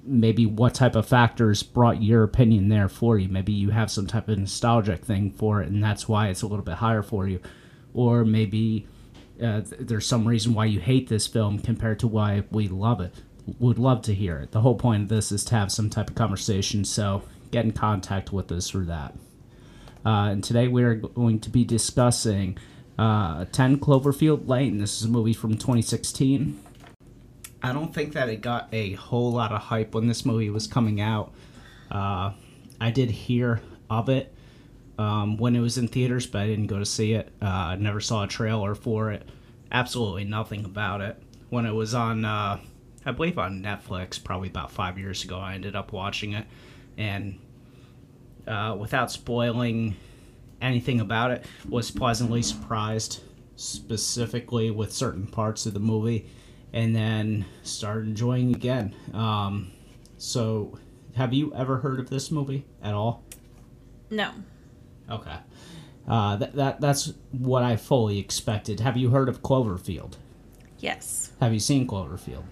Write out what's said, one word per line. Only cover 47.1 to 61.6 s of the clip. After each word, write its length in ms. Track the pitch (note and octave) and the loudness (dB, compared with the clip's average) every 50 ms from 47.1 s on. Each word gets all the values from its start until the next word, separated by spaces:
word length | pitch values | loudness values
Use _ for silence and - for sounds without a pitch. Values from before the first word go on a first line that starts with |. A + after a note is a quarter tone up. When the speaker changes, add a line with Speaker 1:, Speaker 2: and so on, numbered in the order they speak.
| G2 G2+ G2+ G2+ F2 E2+ - - - - - - - - - - - - - - - - - - - - - | -4 -6 -8 -8 -10 -12 -18 -20 -20 -20 -20 -20 -20 -20 -20 -20 -20 -20 -20 -20 -20 -20 -20 -20 -20 -16 -10
Speaker 1:
uh, 280 | - A2 G2+ G#2+ A2 G#2 G2 | -8 -6 -4 -4 -4 -6 -6
without 320 | G#2+ A2 - C3 A#2+ - | -6 -2 0 0 0 -2
spoiling 840 | - - - - A#2 A#2+ A#2+ A#2+ A2+ A#2+ B2 A#2+ A2 A2+ A2+ A2 F#2+ - - - - - - - - - - - - - A#2+ | -6 -12 -8 -4 -2 0 0 0 0 0 -2 0 0 -2 -2 -4 -4 -8 -12 -20 -20 -20 -20 -20 -20 -20 -20 -20 -12 -6 -2
anything 360 | C3 B2 A#2+ B2 D3 B2+ A#2 | 0 0 0 0 0 0 0
about 300 | A2 G2 A2+ A2+ A#2+ B2+ | 0 0 0 0 0 0
it, 160 | B2 - - - - - - - | -2 -4 -6 -16 -20 -16 -10 -4
was 220 | B2 A#2+ A2 - | -4 -4 -4 -4
pleasantly 500 | - - C3 A#2+ A#2 A2 A#2+ A2 A#2 A#2+ | -4 -2 0 0 0 0 0 0 0 0
surprised, 800 | A2+ - - - - - A2+ A2 G#2+ G#2+ A2 A2 A2 - - - - - - - - - - | -2 -2 -4 -8 -8 -6 -4 -4 -2 -2 -4 -4 -4 -6 -10 -14 -16 -20 -20 -20 -20 -20 -18
specifically 1160 | - - - - - - - A#2 G2+ - - - B2 A#2 A2 - A#2+ - - B2 A#2 A2 A2+ | -14 -12 -10 -10 -12 -8 -6 -6 -4 -4 -4 -4 -4 -4 -4 -4 -8 -6 -4 -2 0 0 0
with 200 | G#2+ G#2+ G#2+ - | -2 -2 -4 -4
certain 360 | - - C3 A2+ - F2 G2 | -4 -4 -4 -4 -4 -6 -10
parts 400 | - - - G#2+ A2 A2 - - | -6 -4 -2 -2 -2 -2 -4 -6
of 80 | A2+ G2 | -6 -4
the 40 | G2+ | -2
movie, 480 | G#2 A2 A2 A2 G#2+ A#2 A#2 G#2+ - - - - - - - - - - - | 0 0 0 0 0 0 -2 -2 -6 -8 -20 -20 -20 -20 -20 -20 -20 -8 -4
and 220 | A2+ A#2 A2+ A2+ | -2 0 2 2
then 480 | A2+ A2 A2 A2 G#2+ G#2+ A2 G#2+ G#2+ F#2 - - - - | 2 2 0 0 -2 -2 -2 -2 -2 -4 -6 -12 -16 -12
started 440 | - - - A2 G#2 G#2+ A2 A2 | -10 -10 -8 -6 -6 -4 -4 -4
enjoying 480 | G#2+ A2 G#2 A#2+ A#2+ B2+ B2 B2 B2 A#2+ | -4 -4 -2 0 0 2 2 2 2 2
again. 400 | A2+ - B2 B2+ B2+ G#2+ G2+ - - - - - | 0 0 -2 -2 -2 -2 -6 -8 -10 -16 -10 -6
Um, 600 | G2+ A2+ A2 G#2+ G#2 G2+ G2 G2+ G#2 F#2+ F#2 - - - - - - - - - | -4 -2 0 0 0 -2 -2 -4 -6 -6 -10 -16 -20 -20 -20 -20 -20 -20 -20 -20
so, 600 | - - - - B2+ A2+ A2 A2 G#2+ G2+ - - - - - - - - - - | -14 -10 -4 -2 -2 0 0 -2 -2 -4 -6 -10 -18 -20 -20 -20 -20 -20 -8 -4
have 160 | B2 C3 A#2 B2+ | -2 -2 0 0
you 200 | C#3 D3+ D3 - | 0 0 0 -4
ever 260 | - | -4